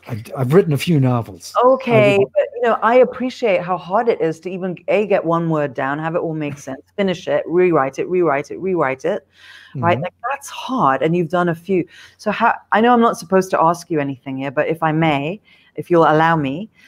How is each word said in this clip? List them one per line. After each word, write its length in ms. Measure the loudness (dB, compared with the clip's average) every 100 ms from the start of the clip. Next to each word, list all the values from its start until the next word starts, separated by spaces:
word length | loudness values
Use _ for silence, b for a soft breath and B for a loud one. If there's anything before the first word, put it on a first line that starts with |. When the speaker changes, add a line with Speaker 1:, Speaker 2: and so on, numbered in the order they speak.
| -12
Speaker 1:
I've, 160 | -12 -10 -4
I've 160 | 4
written 200 | 4 4
a 40 | 0
few 220 | 2 2
novels. 540 | 4 0 -4 -12 -6 2
Speaker 2:
Okay, 520 | 4 2 2 4 4 4
Speaker 1:
I 20 |
would 100 | 2
Speaker 2:
but, 100 | 0 -2
you 80 | -2
know, 160 | 0 2
I 140 | 4 4
appreciate 680 | 4 0 -8 -4 0 0
how 160 | -2 -6
hard 300 | -2 -2 0
it 120 | 0
is 180 | -2 -4
to 100 | -10
even, 260 | -8 -8 -8 -2
A, 180 | 0 2
get 180 | 0
one 240 | 0 0 0
word 240 | -2 -2
down, 260 | -4 -4 -4
have 160 | -4
it 40 | -4
all 160 | -4
make 240 | -6 -8 -10
sense, 240 | -14 -16 _ -4
finish 300 | -2 -2 -4
it, 140 | -4 -2
rewrite 520 | 0 2 2 0 -4
it, 100 | -4
rewrite 420 | 0 0 0 -4
it, 80 | -8
rewrite 460 | -4 -2 -2 -2 -4
it, 200 | -6 _ B B B B -4
right? 200 | -2 0
Speaker 1:
Mm-hmm. 80 |
Speaker 2:
Like, 100 | -4 _ -8
that's 180 | -8 -10
hard, 520 | -14 -6 0 2 2
and 140 | 0 0
you've 140 | 0
done 180 | 0 -2
a 60 |
few. 320 | -4 -2 -2 -2 B B B
So 120 | -6
how, 240 | 0 0 0 0
I 80 | 2
know 100 | 4
I'm 80 | 4
not 160 | 4 0
supposed 320 | 0 0 2
to 100 | 2
ask 280 | 2 0 -4
you 100 | -4
anything 360 | -4 -8 -10 -8
here, 120 | -6
but 180 | -2 -2
if 140 | 0
I 100 | 0
may, 480 | 2 2 0 -2 -8 b b b -14
if 140 | 0
you'll 120 | 4
allow 320 | 4 4 4 2
me, 320 | -2 -6 -10 b